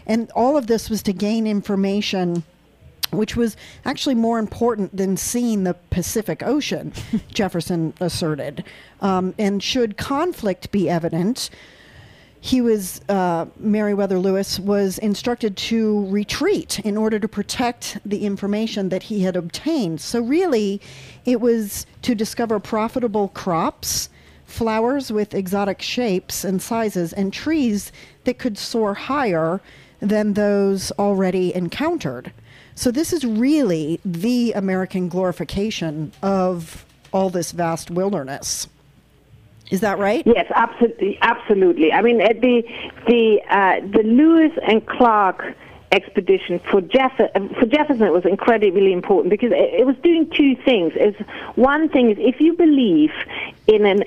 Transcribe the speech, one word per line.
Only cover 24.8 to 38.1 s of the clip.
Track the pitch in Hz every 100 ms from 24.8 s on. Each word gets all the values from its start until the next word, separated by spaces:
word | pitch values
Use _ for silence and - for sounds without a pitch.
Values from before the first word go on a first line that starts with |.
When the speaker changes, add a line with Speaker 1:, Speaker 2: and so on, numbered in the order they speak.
| 233 285 262
Speaker 1:
with | 214 208
exotic | - 185 196 202 185
shapes | - - 240 185 - -
and | 180 185
sizes, | - 226 220 190 170
and | 202 196
trees | - 294 320 240 202 - - - _ -
that | 247
could | 254 202
soar | - 233 208
higher | 196 - 285 247 165 160 190 - - - _
than | 208 214 208
those | 202 208 202 196 196 - -
already | 202 196 190 185 180 180
encountered. | 175 - 311 339 151 123 147 - - - - -
So | 247
this | 233 330
is | 339 254
really | 214 262 311 240 165 151 170 196
the | 165 220 247 233
American | 208 190 185 190 190 180
glorification | 180 185 175 160 196 214 - 165 151 156 -
of | 196 196 185 175 165 - - _ _
all | 190 190
this | 180 160
vast | 170 170 165 -
wilderness. | 175 196